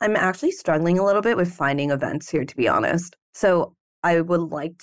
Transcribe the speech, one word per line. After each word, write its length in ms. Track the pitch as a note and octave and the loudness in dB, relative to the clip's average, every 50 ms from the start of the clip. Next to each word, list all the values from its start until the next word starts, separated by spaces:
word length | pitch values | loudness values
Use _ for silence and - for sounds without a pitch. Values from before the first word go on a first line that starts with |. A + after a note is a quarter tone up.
I'm 160 | - G#3+ G#3+ | -2 -2 0
actually 340 | - F#3 F#3 - - C#4+ F4 | 0 0 0 -2 0 -2 -2
struggling 480 | F#4+ - - F3+ D#3+ D#3 E3 E3+ F3+ F#3 | -2 -2 0 0 2 2 4 2 2 4
a 60 | G3 | 4
little 160 | G3+ G3+ G#3 | 4 2 2
bit 160 | G#3 A#3 A#3 | 2 2 2
with 140 | F#3+ F3+ F3 F3 | 2 0 -2 -2
finding 360 | - D3 C#3 C#3 C#3+ C#3+ C#3+ | -2 -2 -2 0 0 0 0
events 400 | C#3 C3+ C#3+ - - D3+ - - | 0 -2 -2 -4 -4 -6 -6 -4
here, 140 | - D3+ C3 | -4 -4 -4
to 120 | - - | -4 -4
be 100 | - A#2+ | -2 0
honest. 480 | G#2+ - G2+ G#2 - - E3+ F3 - _ _ _ _ - | 2 2 2 2 0 0 0 -2 -4 _ _ _ _ -8
So 420 | - - G3 F3+ E3+ - - _ _ _ _ _ - - | 0 2 2 2 2 0 -2 _ _ _ _ _ -4 0
I 160 | F3 E3+ E3+ | 2 2 2
would 300 | E3 E3+ F3 E3+ E3+ D#3 | 2 2 0 0 0 -2
like 260 | - D3+ D3 E3 F3 - | -6 -8 -8 -8 -10 -8